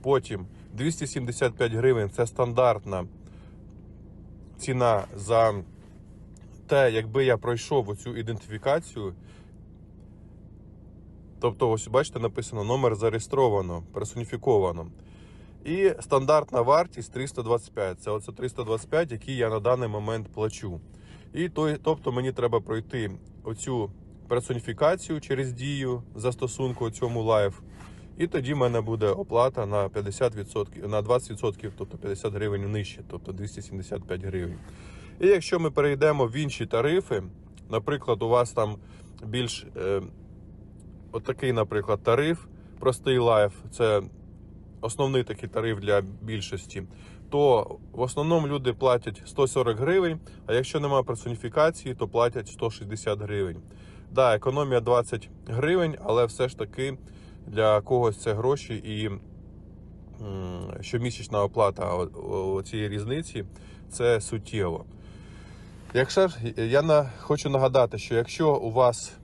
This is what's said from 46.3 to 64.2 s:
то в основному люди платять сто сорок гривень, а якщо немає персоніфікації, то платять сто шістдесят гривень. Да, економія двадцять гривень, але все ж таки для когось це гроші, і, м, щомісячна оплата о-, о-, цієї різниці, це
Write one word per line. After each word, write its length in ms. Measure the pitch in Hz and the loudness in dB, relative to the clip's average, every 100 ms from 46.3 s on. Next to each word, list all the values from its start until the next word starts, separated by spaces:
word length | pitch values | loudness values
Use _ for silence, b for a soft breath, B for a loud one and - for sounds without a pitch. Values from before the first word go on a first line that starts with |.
| 110 90 92 - 98 90 B B B - | -6 -6 -10 -10 -12 -12 B B B -4
то 340 | 143 147 117 - - - | 4 6 6 4 -8 -12
в 100 | - | -4
основному 460 | 127 143 151 170 147 | -4 0 2 2 2
люди 260 | 143 127 | 0 -2
платять 500 | 117 131 123 110 98 - | 2 2 2 0 -10 -10
сто 220 | - 135 | 0 2
сорок 320 | - 120 110 | 2 0 0
гривень, 400 | 139 190 175 160 B B - | 2 2 2 -2 B B -2
а 80 | |
якщо 260 | 117 131 156 | 0 0 -2
немає 240 | 143 139 | 2 2
персоніфікації, 920 | 120 117 123 117 120 151 156 170 135 123 | 0 -4 -6 -8 -4 2 2 2 -10 -6
то 120 | 107 | -2
платять 400 | 117 120 113 104 | 2 2 2 -8
сто 240 | - 113 | -6 -6
шістдесят 500 | - 104 107 - 101 | -6 -10 -6 -4 -4
гривень. 360 | 104 104 92 85 - B B B B | -4 -2 -4 -6 -14 B B B B
Да, 240 | - 131 107 | 2 4 4
економія 440 | 135 135 143 123 | 2 0 2 2
двадцять 500 | 113 123 117 117 - - - | 4 2 2 -6 -8 -18 -8
гривень, 480 | 110 151 180 165 147 | -2 2 2 2 -2
але 220 | 101 113 120 | 0 2 2
все 240 | - 123 | 0 -2
ж 80 | - | -2
таки 400 | 107 - 135 131 B B B B - | -8 -4 -6 -6 B B B B -6
для 340 | 104 110 107 | 2 6 6
когось 400 | 101 127 117 98 | 4 4 4 2
це 120 | - | -2
гроші, 420 | 107 120 143 - 113 | 0 2 0 -2 -8
і, 300 | 110 107 107 | -6 -6 -4
м, 160 | 98 - - - - - - - - - - 107 95 92 90 92 - | -6 -12 -20 -20 -20 -20 -20 -20 -20 -18 -14 -10 -8 -8 -8 -10 -12
щомісячна 640 | - 123 123 113 107 107 | -4 -2 -2 -6 -4 0
оплата 500 | 101 - 104 95 92 90 | 0 2 2 2 -4 -2
о-, 140 | 87 80 | -4 -6
о-, 480 | - 98 95 95 | -6 -4 -2 -4
цієї 260 | 95 110 104 | -4 -6 -4
різниці, 560 | 101 104 143 165 110 92 B B B B | -4 -4 -6 -6 -10 -10 B B B B
це 300 | - 120 113 | 0 2 4